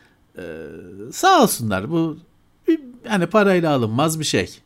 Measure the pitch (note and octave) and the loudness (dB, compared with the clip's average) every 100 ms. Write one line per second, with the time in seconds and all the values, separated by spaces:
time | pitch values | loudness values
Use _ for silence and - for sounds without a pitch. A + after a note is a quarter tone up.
0 | _ _ _ - F2 D#2+ D#2 D#2+ F2+ F#2+ | _ _ _ -16 -14 -14 -16 -18 -18 -18
1 | A2 - F#4 F#4 A#3+ - A2+ F#2+ G#2+ E3 | -16 0 4 6 4 2 -4 -4 -2 -2
2 | E3 D#3 - _ _ _ - D#4+ C4 - | -2 -6 -16 _ _ _ -2 -2 -4 -18
3 | - G#3 E3+ G#3+ G3+ F3+ E3 C#3 A2+ A2+ | -6 -2 0 2 4 4 2 0 0 0
4 | D#3 D#3+ D3+ A2+ F2+ - | 0 -2 -2 -2 -2 -6